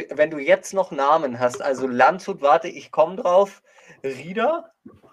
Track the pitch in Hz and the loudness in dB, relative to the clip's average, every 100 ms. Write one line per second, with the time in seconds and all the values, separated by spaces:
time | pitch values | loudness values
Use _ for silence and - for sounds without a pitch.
0 | - 143 156 151 139 190 - 190 185 147 | -8 -2 -2 -2 0 0 0 -4 -4 -2
1 | 139 160 143 120 123 131 143 127 131 123 | 2 2 0 -2 -2 -2 -4 -4 -4 2
2 | 135 185 - 180 139 165 175 147 - - | 2 2 -8 -2 2 2 2 -12 -6 2
3 | 165 190 180 180 196 - _ _ _ - | 2 2 2 2 2 -4 _ _ _ -10
4 | 135 131 160 202 262 339 - _ - _ | -10 -10 -8 -2 -2 -2 -8 _ -20 _
5 | _ | _